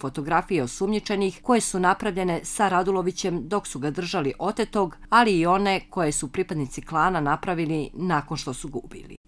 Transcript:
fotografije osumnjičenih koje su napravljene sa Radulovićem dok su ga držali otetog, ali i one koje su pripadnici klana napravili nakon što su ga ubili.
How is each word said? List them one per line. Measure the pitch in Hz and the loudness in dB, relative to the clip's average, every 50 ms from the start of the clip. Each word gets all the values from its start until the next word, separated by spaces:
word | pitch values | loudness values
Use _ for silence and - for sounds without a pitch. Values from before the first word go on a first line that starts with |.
fotografije | - 131 - 160 139 156 185 - - - 190 156 | -4 -6 -6 -4 -2 0 0 0 2 2 0 0
osumnjičenih | 127 147 - - 196 196 214 208 - - 208 196 196 190 180 - | 0 -2 -2 -2 0 0 0 0 -2 -2 0 0 0 0 -2 -2
koje | - - 247 220 | 2 2 4 4
su | - - - 185 | 2 0 0 2
napravljene | 180 180 190 - - 208 175 190 185 180 170 160 - | 2 2 2 2 0 -2 -2 -2 0 0 -2 -2 -4
sa | - - - 208 190 | -4 -2 0 2 2
Radulovićem | 185 180 185 190 190 185 175 185 185 - - 185 170 165 113 160 | 4 2 2 2 2 0 0 -2 -2 -2 -2 -2 -2 -4 -4 -2
dok | 202 202 - | -4 -4 -4
su | - - 131 | -4 -6 -4
ga | 135 151 | -4 -4
držali | 135 180 175 170 - 180 143 135 - - | -4 -4 -4 -4 -2 -2 0 -2 -2 -2
otetog, | 165 196 220 - 214 - - 208 190 165 - - - - | -4 -2 -2 -2 -2 0 2 2 0 0 -2 -8 0 4
ali | 214 233 240 214 190 165 | 6 6 6 6 4 4
i | 165 | 4
one | 175 185 196 202 196 190 185 - - | 4 4 4 4 2 2 0 -2 -4
koje | - 185 170 151 | -2 0 0 0
su | 151 - 156 135 | 0 -2 -4 -4
pripadnici | - 185 180 - 175 151 139 127 - 160 | -2 -2 -2 -2 -2 -4 -4 -4 -6 -10
klana | 147 - 160 160 160 185 185 160 | -8 -2 0 2 2 2 2 2
napravili | 147 143 151 - - 190 180 160 165 151 160 156 135 - - | 0 0 0 0 -2 -2 -2 -2 0 0 0 -2 -4 -4 -6
nakon | - 180 185 160 143 - - 160 | -4 -2 0 0 0 -2 -4 -6
što | 135 - 139 123 | -6 -6 -6 -6
su | - - 143 | -8 -8 -8
ga | 127 120 | -8 -10
ubili. | - - - - - - - - _ | -10 -12 -16 -18 -18 -18 -20 -20 _